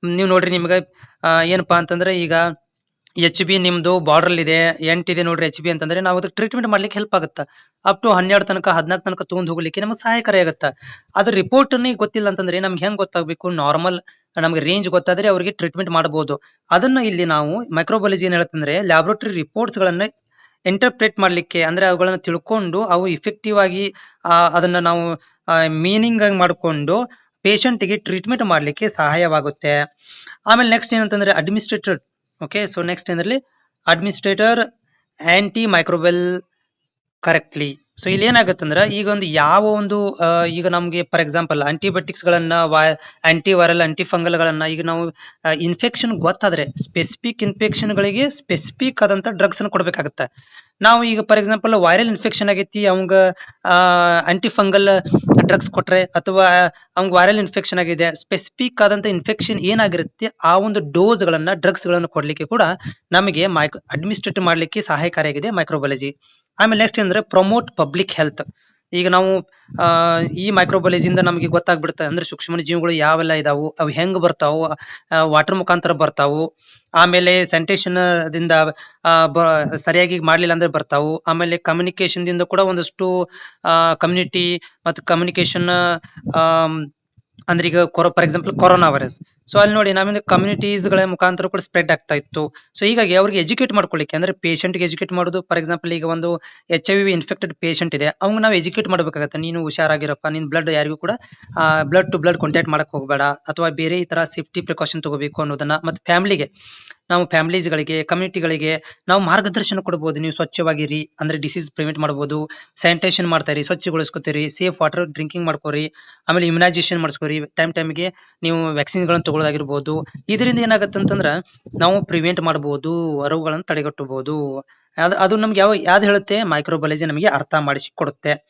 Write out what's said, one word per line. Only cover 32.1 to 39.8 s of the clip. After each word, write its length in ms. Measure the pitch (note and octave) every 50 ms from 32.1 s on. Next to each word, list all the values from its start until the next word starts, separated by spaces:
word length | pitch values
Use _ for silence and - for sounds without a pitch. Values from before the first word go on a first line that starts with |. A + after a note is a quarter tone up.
| _ _ _ _ _ _ D#3+
ಓಕೆ, 180 | D3 - G#3
so 240 | G#3 G3 - F3+ E3+
ನೆಕ್ಸ್ಟ್ 240 | F3 F3+ E3+ - -
ಏನ್ರಲ್ಲಿ 340 | F3 E3 E3+ G#3 B3+ C4+ - _ _ _ _ _ _ _ _
ಅಡ್ಮಿನಿಸ್ಟ್ರೇಟರ್ 840 | D#3+ E3+ E3 F#3+ G3+ F#3 - - G3 G3 F3+ G#3+ A3+ A#3 A#3 A3+ A#3 - _ _ _ _ _ _ _ _ - D#3 E3 F3 G3
antimicrobial 1040 | G#3 G3 - A3+ A3+ G#3+ F#3+ E3+ D#3+ - F3 E3 D#3+ F3 F3 F3 F3 F3+ F3+ F3+ - _ _ _ _ _ _ _ _ _ _ _ _ _ _ _ - E3
correctly. 540 | D#3+ D#3 - _ - D3+ D3 C#3+ C#3 - _ _ _ - -
So 60 | F#3
ಇಲ್ಲಿ 160 | F#3+ G3 G#3
ಏನಾಗತ್ತಂದ್ರ 520 | A#3 B3 A#3 G#3+ F3+ F#3 - E3 D3+ D3+ F3 G#3 G#3+
ಈಗ 160 | G3+ G#3 G3+ G3+
ಒಂದು 180 | G#3 G3+ G3
ಯಾವ 400 | E3 D3+ D#3 D3 D3+ F3 G3+ G#3+
ಒಂದು, 480 | G#3+ G#3+ G#3